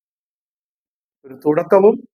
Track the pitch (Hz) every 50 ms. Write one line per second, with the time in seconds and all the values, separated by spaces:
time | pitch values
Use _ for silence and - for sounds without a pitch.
0 | _ _ _ _ _ _ _ _ _ _ _ _ _ _ _ _ _ _ _ _
1 | _ _ _ _ _ 135 135 127 - 151 151 165 170 - 202 190 196 220 - -
2 | - _